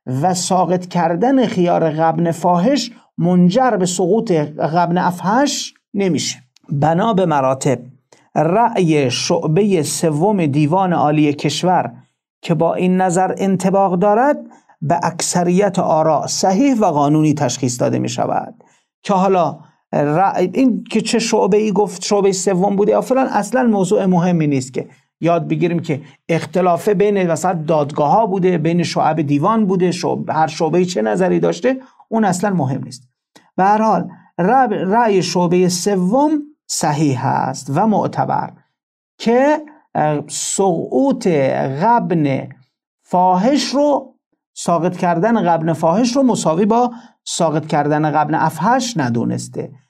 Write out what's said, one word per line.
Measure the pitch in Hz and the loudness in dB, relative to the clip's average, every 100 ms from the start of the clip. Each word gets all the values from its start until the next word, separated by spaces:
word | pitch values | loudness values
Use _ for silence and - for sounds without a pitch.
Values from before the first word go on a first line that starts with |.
| - | -8
و | 131 175 | -2 0
ساقط | 180 - 185 170 180 - | -2 0 0 2 0 -2
کردن | 180 165 170 240 269 220 | -2 0 0 2 2 2
خیار | 185 175 175 165 | 0 0 2 0
غبن | 151 165 160 170 | 0 0 0 -2
فاحش | 160 180 175 208 277 - - _ - | 0 0 2 2 0 -4 -14 _ -4
منجر | 170 180 180 220 254 208 | 0 4 4 4 2 0
به | 185 | -2
سقوط | - 175 220 226 160 147 151 | -2 0 0 0 -2 -2 -4
غبن | 151 170 165 180 | -2 0 0 0
افحش | 180 180 180 233 285 - - _ _ | -2 -2 -2 0 0 -2 -10 _ _
نمیشه. | 196 190 135 - - _ _ - | -4 -2 -2 -4 -10 _ _ -8
بنا | 143 151 170 226 | -2 0 2 0
به | 190 180 | 2 2
مراتب، | 143 131 131 147 120 123 - _ _ _ - | 2 0 0 -2 -2 -6 -20 _ _ _ -2
رأی | 156 202 240 220 170 151 131 | 0 2 0 0 2 2 0
شعبه | - - - 156 160 208 180 | -2 -2 -2 0 0 2 0
سوم | 143 - 170 147 196 202 156 | -2 -2 -2 0 0 0 0
دیوان | 139 147 185 185 | 0 0 0 0
عالی | 156 143 151 147 | 0 0 2 0
کشور | 147 151 - 175 170 123 - _ _ _ _ | 0 -4 -2 0 0 -2 -8 _ _ _ _
که | - | -4
با | 160 165 | 0 0
این | - 180 185 | 0 0 2
نظر | 185 180 185 180 | 2 2 0 -2
انطباق | 196 185 190 196 196 180 | -2 0 0 2 2 2
دارد، | 208 208 285 294 - - _ - | 2 2 2 0 -6 -20 _ -8
به | 143 170 | -2 -2
اکثریت | 160 165 - 180 175 180 202 180 | -2 -4 -4 0 2 2 2 0
آراء | - 160 156 147 - | 0 2 2 0 -2
صحیح | - 247 196 285 240 | -2 0 2 2 2
و | 214 | 2
قانونی | 147 147 156 156 | 2 2 2 2
تشخیص | 151 135 - 131 123 | 2 -2 -2 -4 -2
داده | 127 127 | -2 -2
می‌شود. | 123 123 - - - - _ _ _ _ | -4 -4 -4 -4 -6 -14 _ _ _ _
که | - | -2
حالا | 190 196 185 151 - - _ - | 0 2 2 0 -4 -18 _ -6
رأی، | 156 147 156 196 - 185 | -2 0 2 0 0 -2
این | 226 262 190 | 2 0 0
که | - 220 | -2 -4
چه | 214 226 | 0 -2
شعبه‌ای | 226 214 196 208 214 | 0 0 2 2 2
گفت، | 202 202 - | 0 -2 -4
شعبه | - 208 196 | -2 0 2
سوم | 190 202 180 202 196 | 0 0 0 0 2
بوده | 208 | 2
یا | 208 | 2
فلان، | 202 262 262 | 0 0 0
اصلاً | 208 202 254 | -2 -2 0
موضوع | 247 202 185 208 190 | 2 2 2 0 2
مهمی | 175 180 175 147 | 2 2 0 0
نیست | 139 127 | -2 -4
که | - - _ _ - | -8 -10 _ _ -4
یاد | 160 170 151 | 0 0 0
بگیریم | 156 175 170 | -2 -2 -2
که | - 127 - - - | -4 -6 -8 -12 -4
اختلاف | 160 - 180 185 170 214 | -4 -2 0 2 2 0
بین | 190 208 202 180 | 2 2 2 0
مثلاً | 156 180 175 151 | 0 -2 -2 0
دادگاه‌ها | 156 139 151 147 202 226 | 0 0 0 2 2 2
بوده، | 190 185 175 | 0 0 0
بین | 156 175 | 0 0
شعب | 165 160 139 156 | -2 0 0 0
دیوان | 143 143 180 226 202 | 0 0 2 2 0
بوده، | 190 180 | 0 0
شعب، | 175 143 135 - | -2 -4 -4 -4
هر | 156 160 | -2 -2
شعبه‌ای | - 160 170 185 | -2 0 0 0
چه | 196 | -2
نظری | 220 196 180 175 | -2 0 0 2
داشته، | 170 170 247 262 - _ - | 0 0 -2 -2 -8 _ -6
اون | 226 208 | 0 0
اصلاً | 180 208 | 0 -2
مهم | 185 131 139 | -2 -2 -4
نیست. | 127 - _ _ _ - _ - | -10 -16 _ _ _ -20 _ 0
به | |
هر | 190 214 | 2 4
حال | 220 180 175 - _ - | 2 0 -2 -12 _ -2
رب-، | 180 262 247 | 2 4 2
رأی | 208 185 226 233 190 | 0 0 2 2 2
شعبه | - 185 170 180 180 | 0 0 2 2 2
سوم | 180 202 196 180 254 302 311 - _ - | 0 -2 0 2 2 2 0 -4 _ -10
صحیح | - 160 147 151 123 127 | -4 -2 0 0 0 -2
است | 135 131 139 - 143 | -2 -4 -6 -4 0
و | 220 | 2
معتبر | 185 123 - 135 - - - _ _ _ _ _ - | 2 0 -2 -2 -2 -6 -12 _ _ _ _ _ -6
که، | 220 240 285 302 - - _ - | 0 2 2 0 -4 -20 _ -4
اه، | 151 147 147 | -2 -2 -6
سقوط | - - - 196 180 - 254 269 247 196 151 135 127 143 135 | -10 -6 -2 0 0 -2 0 0 0 0 0 0 0 -4 0
غبن | 202 - 175 170 143 135 131 - _ _ _ _ | 2 2 2 0 0 -2 -6 -16 _ _ _ _
فاحش | - 180 185 180 233 285 - | -4 0 2 2 2 0 0
رو، | 262 294 277 - _ _ _ _ | 0 0 0 -4 _ _ _ _
ساقط | - - 170 175 180 | -8 -2 0 0 -2
کردن | 180 170 214 226 175 | -2 0 0 0 2
غبن | 165 165 | 0 0
فاحش | 156 165 185 247 285 | 0 0 2 0 2
رو | |
مساوی | 262 190 165 160 208 | 2 2 0 0 2
با | 226 247 240 - _ | 2 0 -4 -20 _
ساقط | - - 165 156 156 | -10 -2 0 -2 -2
کردن | 151 147 151 156 | -2 0 0 0
غبن | 151 147 156 | 0 0 0
افحش | 156 - 202 262 254 175 | -2 -2 0 0 -2 -4
ندونسته. | 123 117 120 120 - 127 - - _ | -2 -2 -2 -4 -8 -12 -12 -14 _